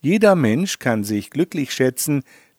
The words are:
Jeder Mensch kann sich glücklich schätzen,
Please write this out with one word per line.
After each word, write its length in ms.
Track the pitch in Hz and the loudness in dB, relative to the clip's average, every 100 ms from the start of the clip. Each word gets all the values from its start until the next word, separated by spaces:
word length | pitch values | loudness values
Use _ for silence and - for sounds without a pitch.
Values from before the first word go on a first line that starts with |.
Jeder 340 | 139 208 208 180 | 0 2 4 4
Mensch 420 | 117 120 190 - | 4 2 -2 -4
kann 260 | 127 110 | -2 -2
sich 260 | 101 104 - | -2 -4 -4
glücklich 420 | 139 175 170 135 | -4 -4 -4 -6
schätzen, 500 | - 127 - - 143 - - _ | 0 0 0 -2 -4 -4 -16 _